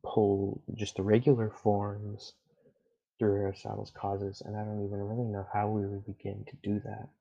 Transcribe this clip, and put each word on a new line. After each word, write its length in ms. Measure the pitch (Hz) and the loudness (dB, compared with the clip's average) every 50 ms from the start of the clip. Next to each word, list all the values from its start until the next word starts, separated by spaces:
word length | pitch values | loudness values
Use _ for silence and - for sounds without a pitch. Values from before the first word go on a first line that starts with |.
| - | -8
pull 560 | - - 113 107 101 101 98 98 98 101 - _ - - | 2 4 4 6 6 4 2 2 -2 -2 -6 _ -10 -4
just 220 | 107 104 - - | -4 -4 -4 -2
the 80 | - 95 | -2 4
regular 460 | 101 107 113 120 151 135 117 110 107 | 6 6 8 8 6 6 6 4 -2
forms 800 | - - - 110 104 101 101 104 101 104 104 104 104 101 - - _ _ _ _ _ _ _ _ _ _ _ _ _ _ _ _ _ _ | -4 0 2 2 4 4 0 -4 -4 -6 -8 -8 -10 -10 -14 -18 _ _ _ _ _ _ _ _ _ _ _ _ _ _ _ _ _ _
through 160 | 113 104 98 | 2 4 4
Aristotle's 560 | 101 101 98 98 - - 104 104 104 104 - _ | 4 2 0 -2 -4 -8 -8 -6 -6 -8 -10 _
causes, 480 | - - 101 101 101 101 98 98 - - | -6 -4 -4 -2 -2 -4 -6 -6 -8 -10
and 100 | - 104 | -8 -6
I 80 | 107 107 | -6 -4
don't 220 | 107 107 104 101 | -4 -4 -4 -4
even 140 | 98 104 101 | -4 -4 -6
really 280 | 101 101 110 120 123 | -4 -4 -2 -2 -2
know 180 | 113 104 101 95 - | -2 -4 -4 -6 -2
how 160 | - 104 104 | -2 0 0
we 180 | 104 110 104 101 | 2 0 0 0
would 200 | 98 101 101 101 | -2 -4 -6 -8
begin 400 | - 98 _ - 101 98 101 101 | -10 -12 _ -8 -8 -8 -8 -10
to 80 | - - - - | -14 -16 -8 -4
do 160 | 101 101 104 - | -2 -2 -2 -2
that. 240 | 107 101 - - - _ _ | -6 -10 -10 -10 -14 _ _